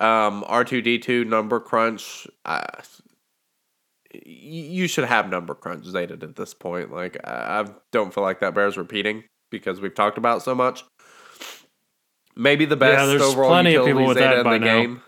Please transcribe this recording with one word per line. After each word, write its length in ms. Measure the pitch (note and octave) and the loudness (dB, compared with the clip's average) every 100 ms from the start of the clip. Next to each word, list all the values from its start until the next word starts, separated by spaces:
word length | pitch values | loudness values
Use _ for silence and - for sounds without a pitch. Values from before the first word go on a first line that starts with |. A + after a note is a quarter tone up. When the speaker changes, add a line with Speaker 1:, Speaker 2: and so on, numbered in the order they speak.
Speaker 1:
Um, 440 | A2+ A2 G#2+ G2+ - | 2 4 2 -2 -2
R 160 | A#2 | 0
two 180 | B2 B2+ | 0 -2
D 160 | A2+ A#2+ | 0 -2
two, 260 | - A#2+ | 0 -2
number 360 | A2+ A2 G#2+ A#2 | 0 -2 0 -4
crunch. 680 | - A#2 A2+ G#2+ - - - _ | -2 0 0 -2 -12 -18 -20 _
Uh, 180 | - D2+ - - - _ _ _ _ _ _ _ _ _ _ _ _ | -8 -8 -8 -14 -20 _ _ _ _ _ _ _ _ _ _ _ _
y-, 60 | - | -20
you 600 | - - D3 E3 D3+ F#3 F3+ | -20 -20 -18 -16 -10 -4 -4
should 180 | - | -2
have 240 | B2 A#2 F#2+ | 0 0 0
number 260 | F#2 E2+ | -4 -8
crunch 300 | C#2+ - F2 | -12 -12 -12
Zeta 300 | B1 F#2 F2 | -8 -6 -6
at 220 | E2 D#2 - | -8 -16 -14
this 180 | - | -16
point. 380 | - F#2 F2 D2 | -12 -10 -8 -8
Like, 260 | D2+ F2+ - | -10 -10 -12
I, 380 | - A#1+ A1 G2+ | -12 -10 -6 -4
I 40 | G2+ G2+ _ | -6 -10 _
don't 220 | A#2 G2 | -2 -2
feel 80 | G2+ | -2
like 160 | G2 F#2 | -2 0
that 140 | G2 | -2
bears 220 | F2 G2+ F#2+ | 0 0 -2
repeating 480 | F2 G#2+ G2+ A2 A2 _ - | -8 -4 -4 -4 -10 _ -16
because 300 | G#2 - F#2 | -10 -8 -6
we've 140 | G2 | -6
talked 220 | - G#2+ A2 | 0 0 2
about 260 | A#2 A2+ | 0 0
so 120 | C3 | -2
much. 300 | B2 B2+ B2+ - _ _ _ - - - - _ _ _ _ _ _ _ - | 0 0 -2 -14 _ _ _ -20 -20 -20 -20 _ _ _ _ _ _ _ -2
Maybe 280 | B2+ C#3+ | 2 4
the 120 | D3+ C#3+ | 2 4
Speaker 2:
Yeah, 180 | C3 | 4
Speaker 1:
best 120 | C3+ C#3 | 6 4
Speaker 2:
there's 140 | C#3+ | 4
Speaker 1:
overall 280 | C#3 C3 C3 | 2 4 4
Speaker 2:
plenty 240 | F3 F3 | 6 6
of 120 | D#3 B2+ | 4 4
Speaker 1:
utility 60 | |
Speaker 2:
people 140 | C3 C3 | 4 4
with 120 | B2+ | 4
Speaker 1:
Zeta 100 | C3 | 4
Speaker 2:
that 100 | B2+ | 4
Speaker 1:
in 60 | |
Speaker 2:
by 140 | A#2+ A2+ | 4 2
Speaker 1:
the 60 | |
Speaker 2:
now. 160 | A2+ A2+ | 2 2
Speaker 1:
game. 220 | A#2+ B2 | 0 -4